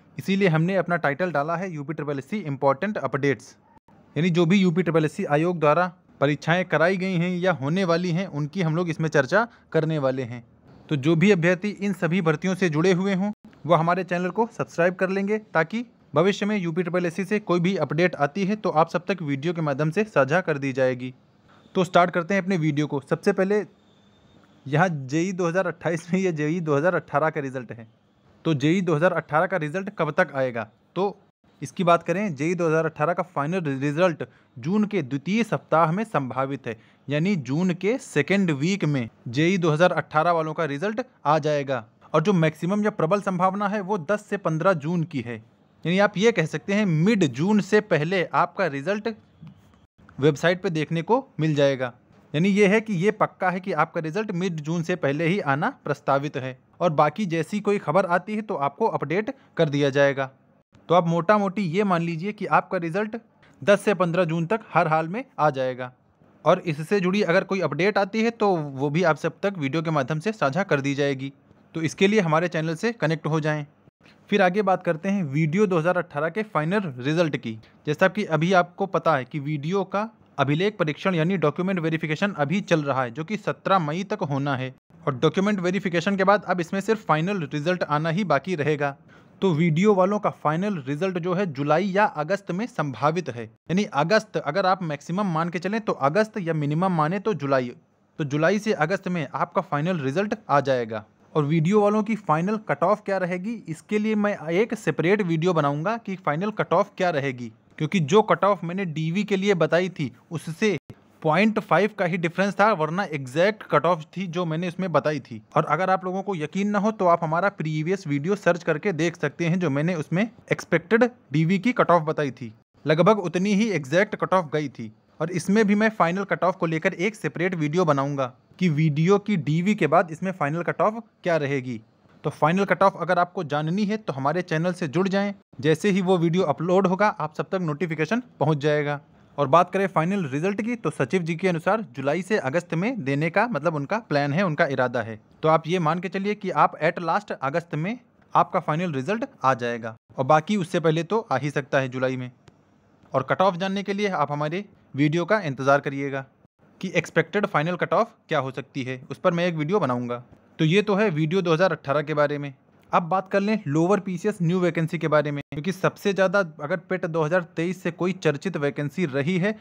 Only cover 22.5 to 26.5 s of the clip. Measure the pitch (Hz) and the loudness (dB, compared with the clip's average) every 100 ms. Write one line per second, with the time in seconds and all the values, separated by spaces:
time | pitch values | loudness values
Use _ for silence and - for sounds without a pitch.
22.5 | 190 156 143 147 143 - 160 208 196 190 | 0 0 0 0 -2 -4 -2 0 0 2
23.5 | 208 185 _ _ _ _ _ _ _ _ | 0 -2 _ _ _ _ _ _ _ _
24.5 | _ 131 147 185 151 131 156 185 180 170 | _ -2 2 2 0 -4 -2 -2 -2 0
25.5 | 165 180 160 156 165 170 185 190 156 151 | 0 -2 -2 -4 -4 -2 0 0 0 -2